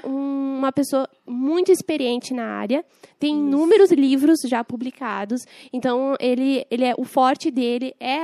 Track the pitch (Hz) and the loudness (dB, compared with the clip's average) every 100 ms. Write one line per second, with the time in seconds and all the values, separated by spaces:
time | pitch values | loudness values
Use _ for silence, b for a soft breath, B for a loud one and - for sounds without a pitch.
0 | 262 269 277 277 269 269 269 285 269 269 | -4 -6 -4 -4 -4 -2 -2 0 0 -2
1 | 262 _ - 247 269 349 359 349 - 311 | -4 _ -10 -4 0 2 4 2 2 -4
2 | 247 240 - 247 220 202 208 285 - b | -2 -4 -4 -8 -6 -6 -2 -2 -4 b
3 | b b 294 302 285 277 330 415 381 285 | b b -2 0 0 2 4 6 6 6
4 | 269 269 302 320 240 240 240 233 254 - | 4 4 4 2 2 -4 -4 -8 -10 -8
5 | 240 196 202 247 - B B 254 254 247 | -8 -6 -6 -6 -8 B B -4 -2 0
6 | 269 277 254 247 269 262 - 240 254 226 | 0 -2 0 0 0 0 -2 -2 0 -2
7 | 254 269 254 294 330 254 240 240 254 - | -2 2 2 2 -2 0 -2 -2 -6 -8
8 | 247 294 | -4 -2